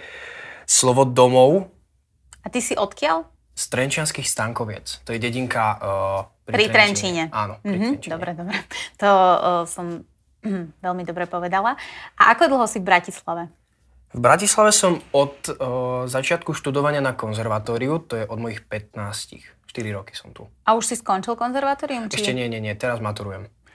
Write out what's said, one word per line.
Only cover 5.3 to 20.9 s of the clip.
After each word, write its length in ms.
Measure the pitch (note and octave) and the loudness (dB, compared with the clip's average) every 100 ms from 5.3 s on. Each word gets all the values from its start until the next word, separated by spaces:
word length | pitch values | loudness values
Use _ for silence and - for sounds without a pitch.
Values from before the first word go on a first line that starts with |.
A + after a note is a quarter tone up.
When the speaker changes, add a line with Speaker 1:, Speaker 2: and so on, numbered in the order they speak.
| B2 B2 A#2+ A2 | -2 -2 0 0
Speaker 1:
eh, 480 | G#2+ G2 G2 G2 G2 - _ | 0 -2 -2 -2 -4 -6 _
pri 100 | - A#3+ | -2 2
Speaker 2:
Pri 100 | A3 | 4
Speaker 1:
Trenčíne. 60 | |
Speaker 2:
Trenčíne. 500 | A3+ G#3 G3+ G3 E3+ D#3+ | 4 4 2 -2 -2 -2
Speaker 1:
Áno, 260 | A2+ G2+ - | -4 -4 -6
pri 100 | G3+ | -4
Speaker 2:
Mhm, 160 | F#3 A#3 | -2 -2
Speaker 1:
Trenčíne. 180 | C#4+ E3 | -4 -6
Speaker 2:
dobre, 200 | E3 F3 | -8 -6
dobre. 240 | E3 F3 G3+ - - - - | -8 -8 -8 -8 -12 -12 0
To, 140 | G3+ | 6
eh, 280 | F#3+ F#3 F3 F3+ F3 | 8 8 6 4 0
som, 220 | E3 - F3 E3+ - _ _ _ | -2 -6 -8 -10 -12 _ _ _
hm, 240 | G#3+ F#3+ E3 - | -6 -6 -6 -8
veľmi 220 | F#3 F#3 | -6 -4
dobre 220 | E3+ E3+ F3 | -6 -6 -4
povedala. 480 | F3 F3 F#3+ A3 C#4 - - - - | -4 -2 0 0 -4 -10 -16 -4 4
A 160 | G#3+ | 6
ako 160 | A#3 E4 | 6 4
dlho 160 | C4+ | 4
si 140 | G#3+ G#3+ | 2 -2
v 80 | F#3 | 2
Bratislave? 540 | F3+ F3 - - E3+ E3+ _ _ _ _ _ _ | 2 2 -8 -8 -8 -8 _ _ _ _ _ _
Speaker 1:
V 120 | A#2+ | 2
Bratislave 520 | B2 E3 G3+ - G#3+ | 4 4 4 4 6
som 240 | G#3 F#3 D#3+ - | 6 4 0 0
od, 220 | C#3 C#3 - | 0 0 -4
eh, 100 | - C#3+ C3 B2+ B2+ B2+ | -10 -6 -4 -4 -4 -4
začiatku 460 | B2 C3 C3+ E3+ - | -4 -4 -2 -2 -2
študovania 480 | D3+ C#3 C#3 D3 D3 | -4 -2 0 0 0
na 140 | C3+ | -2
konzervatóriu, 840 | - A2 G#2+ A2+ G#2+ G#2+ A#2 C3 D#3+ | -2 -4 -4 -2 -2 -2 -2 -2 -4
to 160 | - A#2 | -4 -6
je 80 | |
od 140 | G#2+ A2+ | -6 -6
mojich 260 | A#2 G#2 | -8 -8
pätnástich. 800 | - G#2+ G#2 A2+ G2+ G#2 - - - _ - | -10 -10 -10 -12 -10 -10 -12 -18 -20 _ -14
Štyri 260 | - G#2+ | -10 -8
roky 220 | G2+ G2 | -8 -12
som 160 | - - | -18 -18
tu. 180 | - G#2+ _ | -20 -20 _
Speaker 2:
A 100 | - | 0
už 140 | A3+ | 0
si 100 | A3+ | 0